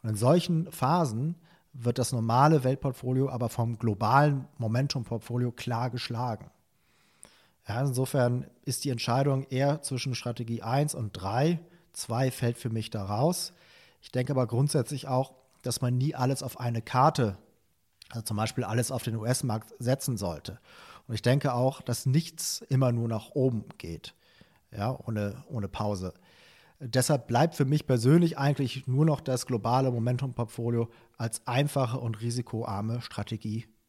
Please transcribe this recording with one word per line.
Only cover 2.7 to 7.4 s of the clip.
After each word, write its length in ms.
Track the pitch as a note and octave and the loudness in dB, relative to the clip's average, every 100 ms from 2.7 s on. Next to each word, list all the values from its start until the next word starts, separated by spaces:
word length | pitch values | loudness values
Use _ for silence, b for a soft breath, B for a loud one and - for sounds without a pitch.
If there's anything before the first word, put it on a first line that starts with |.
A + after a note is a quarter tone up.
| C3+ C#3 B2+ B2+ C3 C3+ | 0 -4 -4 -2 0 0
aber 180 | B2 A#2 | 0 -4
vom 300 | - A#2 A#2 | 0 -2 0
globalen 680 | A#2 F#2+ A2 C3+ D3 C#3 B2 - | -2 0 4 6 6 2 -6 -6
Momentum-Portfolio 920 | A2+ A#2 C#3 C3+ A2+ A#2 - A#2+ B2 | -2 0 0 -2 -6 -8 -4 -2 -2
klar 400 | - - A#2 B2 | -4 -4 -2 -2
geschlagen. 600 | A#2+ - A#2 B2 G#2+ - _ _ b b b b b b b | -4 -6 -4 -4 -6 -10 _ _ b b b b b b b